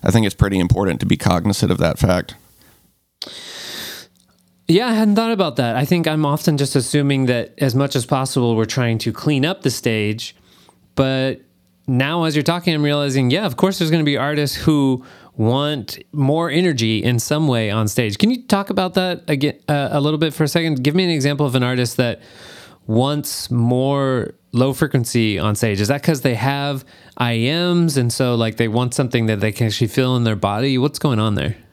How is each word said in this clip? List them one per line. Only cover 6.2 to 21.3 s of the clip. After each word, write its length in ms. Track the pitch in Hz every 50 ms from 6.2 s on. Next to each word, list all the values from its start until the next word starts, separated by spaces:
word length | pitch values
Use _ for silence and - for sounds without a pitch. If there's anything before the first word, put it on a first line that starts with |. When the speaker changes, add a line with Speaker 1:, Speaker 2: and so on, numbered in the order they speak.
| 156
Speaker 2:
often 320 | 143 143 147 - - 151
just 180 | 139 143 135 -
assuming 520 | 139 120 - - 147 143 139 139 135 131
that 260 | 123 123 120 117 - - -
as 160 | 143 135 117
much 200 | 131 139 135 -
as 100 | 135 113
possible, 500 | - 151 131 135 131 - 135 123 117 113
we're 100 | 110 110
trying 320 | 107 - 135 123 117 113 110
to 140 | - 120 107
clean 320 | - - 151 151 135 131
up 160 | 160 185 -
the 80 | - 139
stage. 680 | 117 - - 123 113 110 104 104 107 110 - - - _ _ _ _ _ _ - _ _ _ _ _
But 460 | - 135 131 135 131 131 135 131 - - _ _ _ _ _ _ _ _
now 360 | - 131 123 131 139 165 175 165
as 120 | 160 151
you're 80 | 151 147
talking, 300 | 165 170 175 170 180 160
I'm 80 | 151
realizing, 480 | 147 147 147 147 143 143 131 135 131 123
yeah, 160 | 135 180 220
of 120 | 180 120
course 200 | - - 190 196
there's 140 | - 175 156
gonna 120 | 156 165 156
be 140 | 147 143
artists 400 | 123 131 143 151 147 147 135 -
who 480 | - - 165 156 147 139 135 131 127 - - - - - - _
want 640 | - 110 110 120 135 143 147 151 139 104 - - - - _
more 380 | - 147 139 131 147 160 170 170
energy 540 | 135 165 185 180 151 123 113 110 110 107 -
in 160 | 123 123 117
some 280 | - - 147 151 160
way 220 | 147 123 117 110 104
on 180 | 101 110 110
stage. 300 | 104 - - 120 107 104
Can 140 | - - 214
you 100 | 254 247 -
talk 280 | - - 196 202 -
about 240 | 190 190 190 185 175
that 260 | 190 185 180 175 - -
again, 320 | - 156 135 139 147 143 - _
uh, 220 | - 151 143 139 -
a 100 | - 147
little 160 | 139 151 156
bit 160 | 151 165 156 135
for 100 | - 156
a 40 |
second? 340 | 143 - 175 165 165 151 127
Give 140 | 123 147 147
me 80 | 185 190
an 60 | 175
example 340 | 165 151 131 143